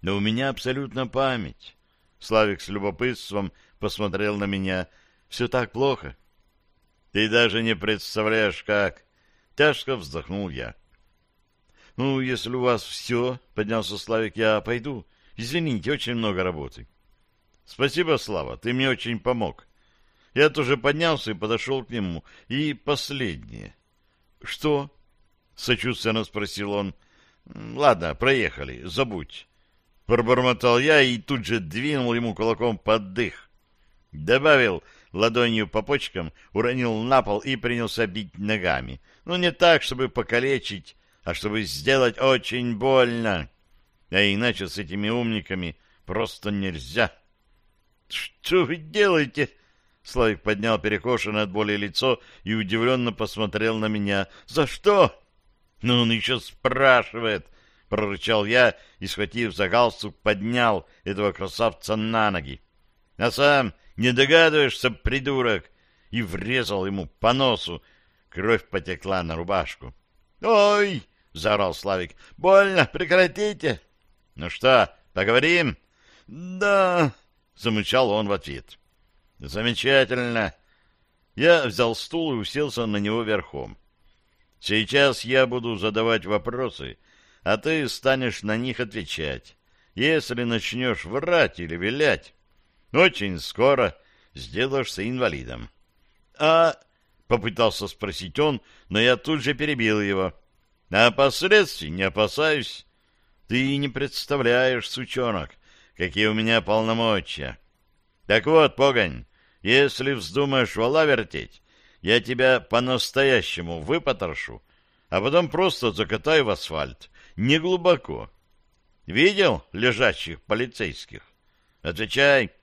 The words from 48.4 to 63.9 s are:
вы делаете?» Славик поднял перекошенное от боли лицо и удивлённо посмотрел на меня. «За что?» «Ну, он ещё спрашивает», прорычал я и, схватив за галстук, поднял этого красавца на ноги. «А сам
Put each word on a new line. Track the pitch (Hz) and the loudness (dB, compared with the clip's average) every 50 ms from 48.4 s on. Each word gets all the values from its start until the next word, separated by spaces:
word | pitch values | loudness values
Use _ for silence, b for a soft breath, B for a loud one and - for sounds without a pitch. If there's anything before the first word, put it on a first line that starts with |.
| _ - - 202 190 | _ 0 2 2 2
вы | 131 165 | 2 -2
делаете?» | 175 156 156 156 214 208 202 180 160 147 123 - - 147 - _ _ _ _ _ _ _ _ _ _ _ - | -8 -8 -8 0 2 4 4 4 4 2 0 -2 -4 -4 -4 _ _ _ _ _ _ _ _ _ _ _ -8
Славик | - 127 120 113 104 87 | 0 2 2 2 2 0
поднял | _ 104 107 98 104 113 113 - | _ -2 -2 0 2 0 0 0
перекошенное | 76 107 104 98 - 120 123 113 - 107 107 107 107 | 0 0 -2 -2 0 -2 -2 -2 -2 -2 -2 -2 -2
от | 101 | -2
боли | 90 104 107 104 104 | -2 -2 0 0 0
лицо | 104 101 101 - - - 131 123 B B B B B B | -2 -2 -4 -4 -2 0 0 0 B B B B B B
и | - 110 | -4 -2
удивлённо | 110 110 92 95 113 113 123 131 127 123 120 104 | -2 -2 -2 0 0 2 2 2 0 0 -2 -2
посмотрел | - 113 101 - 101 110 104 - 107 107 113 113 | -4 -6 -6 -4 -4 -4 -2 -2 -2 -2 0 0
на | 113 107 107 | 0 -2 -2
меня. | 107 107 101 101 101 98 98 B B B B | -2 -2 -2 -2 0 -2 -2 B B B B
«За | B - 160 151 | B -2 -2 -2
что?» | - - - - 202 208 202 175 110 - _ _ _ _ _ _ _ _ _ _ _ _ _ - | -2 -2 -2 2 2 6 6 4 4 2 _ _ _ _ _ _ _ _ _ _ _ _ _ -2
«Ну, | 117 123 123 | 0 2 2
он | 120 113 | 2 2
ещё | 113 113 104 - 131 120 | 0 0 -2 -2 -4 -4
спрашивает», | - - - - _ 127 120 127 135 135 131 123 117 - - 113 117 113 107 104 - _ b b b b b b b b | -6 -10 -20 -4 _ -2 0 4 6 6 6 6 4 0 -6 -4 -2 -2 -2 -2 -4 _ b b b b b b b b
прорычал | 107 101 107 101 98 92 - - 113 107 104 | -2 -2 -2 -2 -4 -6 -2 0 2 2 2
я | 101 117 123 127 117 - b b b b b | 4 4 6 6 6 4 b b b b b
и, | - | -10
схватив | 95 - - 104 - - 113 120 110 87 | -10 -4 -4 -4 -4 -2 -4 -4 -4 -2
за | - 101 92 | -2 -2 2
галстук, | 90 117 123 117 - - - 107 - _ _ | 4 4 4 4 2 -2 -12 -12 -14 _ _
поднял | 110 104 95 98 110 120 123 120 117 107 92 - b b b b | 0 0 0 0 -4 0 2 2 2 2 0 -4 b b b b
этого | 92 98 95 104 101 92 | -8 -4 0 0 -2 -2
красавца | - 92 95 - - 117 113 - - - - 110 | -2 -8 -8 -4 0 0 0 -2 -4 -6 -4 -4
на | 110 107 110 113 113 110 107 | -2 -2 -2 0 2 2 2
ноги. | 98 87 76 65 67 65 _ _ _ _ _ _ _ _ _ _ _ - | 0 -2 -6 -8 -14 -16 _ _ _ _ _ _ _ _ _ _ _ -2
«А | 95 117 | -2 -2
сам | - - 143 143 147 139 131 104 - _ _ - | 0 4 4 4 4 4 2 0 -4 _ _ -20